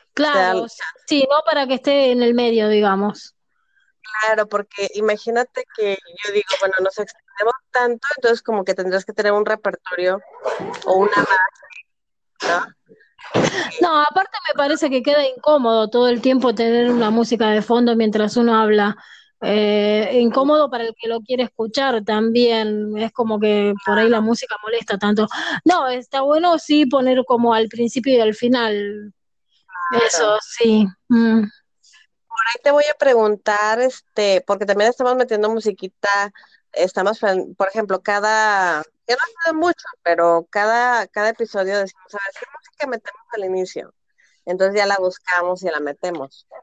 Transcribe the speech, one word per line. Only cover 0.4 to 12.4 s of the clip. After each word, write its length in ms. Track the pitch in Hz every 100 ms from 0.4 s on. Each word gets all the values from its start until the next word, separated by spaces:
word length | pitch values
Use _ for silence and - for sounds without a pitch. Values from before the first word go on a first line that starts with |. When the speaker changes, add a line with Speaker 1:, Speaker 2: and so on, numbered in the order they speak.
| 185
Speaker 2:
sea, 100 | 185
Speaker 1:
o 40 | 233
sea, 180 | - 165 - -
sí, 200 | 294 269
no 140 | 294
para 220 | 320 294 262
que 80 |
esté 380 | 262 285 277 269
en 100 | 247
el 120 | 240
medio, 340 | 240 240 226 214
digamos. 640 | 214 208 196 208 - - _ _ _ _ _ _ _ - 214
Speaker 2:
Claro, 280 | 214 214 208
porque 400 | 202 202 202 202
imagínate 720 | 202 214 208 - 233 247 - 254 -
que 220 | 202 190 - 175
yo 80 | 208
digo, 140 | 202 - 190
bueno, 140 | 190 190
nos 160 | 190 208
extendemos 560 | 202 - _ - 214 247 _
tanto, 360 | 247 247 233 277 277
entonces 260 | 240 233
como 220 | - 214
que 100 | 190
tendrás 300 | 190 185 190
que 80 | 190
tener 200 | 208 208
un 120 | 208 208
repertorio 760 | 214 208 - - 180 180 196 - - - - 190 - -
o 80 | 190
una 200 | 208 208
base, 1300 | 196 190 190 - - - - _ _ _ _ -